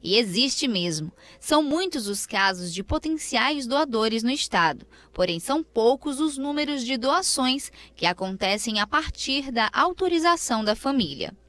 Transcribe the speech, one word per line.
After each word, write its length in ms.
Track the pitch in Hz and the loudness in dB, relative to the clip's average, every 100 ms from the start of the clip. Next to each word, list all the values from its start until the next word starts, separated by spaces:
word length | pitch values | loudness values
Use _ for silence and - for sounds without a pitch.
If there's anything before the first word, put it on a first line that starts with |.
E 160 | - 208 | 2 2
existe 520 | 226 185 262 - 277 | 2 0 0 0 0
mesmo. 420 | 196 175 156 156 - - - | 0 -2 -4 -6 -12 -20 -14
São 200 | - 302 | 2 2
muitos 460 | 302 311 370 311 202 | 4 0 -2 -4 -4
os 200 | 202 - | -6 -4
casos 460 | 202 196 180 180 | 2 2 0 -6
de 120 | 170 | -8
potenciais 840 | 196 302 302 311 - 247 247 294 247 | -4 -4 -2 -6 -2 0 0 0 0
doadores 560 | 277 302 220 220 226 | 0 0 2 2 2
no 80 | 226 | 0
estado, 560 | 277 - 190 165 135 - - - | -2 0 2 2 0 -12 -20 -16
porém 280 | - 180 170 | -2 -2 -2
são 200 | - 285 | -2 -2
poucos 600 | 320 233 226 269 302 269 | -2 2 4 4 -2 -2
os 180 | 311 277 | -2 -2
números 460 | 277 294 294 285 | -4 -2 -2 -2
de 120 | 240 262 | -2 -2
doações 760 | 254 330 370 - 254 269 - - - - | 2 2 2 0 0 0 -4 -16 -20 -2
que 100 | 170 | -2
acontecem 720 | 180 190 190 190 208 226 214 | 0 -6 -2 -2 0 -2 -2
a 80 | 208 | 0
partir 640 | 294 311 - - 269 269 | 0 -2 -8 -2 -2 0
da 180 | 233 220 | 0 0
autorização 920 | - 330 359 370 339 330 339 - 226 | 2 -2 0 2 4 4 2 0 0
da 140 | 214 226 | 0 0
família. 600 | 277 277 175 139 - - | 0 2 0 -2 -8 -10